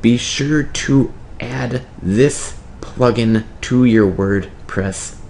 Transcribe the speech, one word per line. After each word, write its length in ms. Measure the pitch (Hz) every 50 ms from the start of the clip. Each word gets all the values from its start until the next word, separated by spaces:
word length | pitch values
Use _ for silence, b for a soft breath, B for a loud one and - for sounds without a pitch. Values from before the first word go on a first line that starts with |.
be 160 | - 113 120 120
sure 460 | - - - - 139 143 151 151 139
to 500 | - - - - - 139 139 127 - - - - - - -
add 460 | - 120 127 135 127 123 123 127 - - - -
this 560 | - 87 98 107 131 147 143 - - - - - - - - -
plugin 640 | - - - - 127 123 113 113 113 110 113 110 110 - - -
to 240 | - - 127 123 127
your 260 | 123 110 110 107 98
WordPress 1040 | 90 87 98 98 101 98 90 - - - - - - 101 95 98 92 - - - - - - -